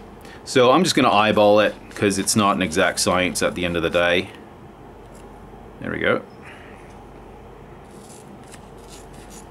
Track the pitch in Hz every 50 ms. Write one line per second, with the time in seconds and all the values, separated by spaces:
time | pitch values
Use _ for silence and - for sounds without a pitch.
0 | - - - - - - - - - - - 131 123 123 131 160 185 151 - 151
1 | 131 117 92 101 107 107 101 107 104 104 104 107 104 90 - - - - - -
2 | 110 101 95 98 95 - - 113 104 98 82 73 92 82 78 92 92 85 - -
3 | - 101 90 90 90 87 73 - 92 82 73 87 87 87 85 85 80 82 82 87
4 | 87 87 87 92 98 - - - - - - - - - - - - - - -
5 | - - - - - - - - - - - - - - - - 50 50 50 -
6 | - 92 120 - - - - - - - - - - - - - - - - -
7 | - - - - - - - - - - - - - - - - - - - -
8 | - - - - - - - - - - - - - - - - - - - -
9 | - - - - - - - - - -